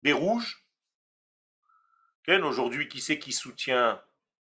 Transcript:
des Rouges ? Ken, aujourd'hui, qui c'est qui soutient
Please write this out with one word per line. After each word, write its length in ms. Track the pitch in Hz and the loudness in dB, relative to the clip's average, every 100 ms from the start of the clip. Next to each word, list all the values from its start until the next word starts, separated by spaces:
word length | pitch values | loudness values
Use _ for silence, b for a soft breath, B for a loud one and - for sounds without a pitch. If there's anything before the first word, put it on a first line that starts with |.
des 120 | 143 | 0
Rouges ? 520 | 139 175 233 233 - _ _ _ _ _ _ _ _ _ _ _ _ _ _ _ _ | 2 2 0 -2 -12 _ _ _ _ _ _ _ _ _ _ _ _ _ _ _ _
Ken, 200 | - 190 | 2 2
aujourd'hui, 440 | 160 123 120 127 147 | 2 0 -2 -2 -8
qui 120 | 135 | -8
c'est 200 | - 147 | -4 -4
qui 140 | 139 | -4
soutient 680 | 127 131 - - 127 117 101 - _ _ _ _ | -8 -8 -10 -2 2 2 2 -6 _ _ _ _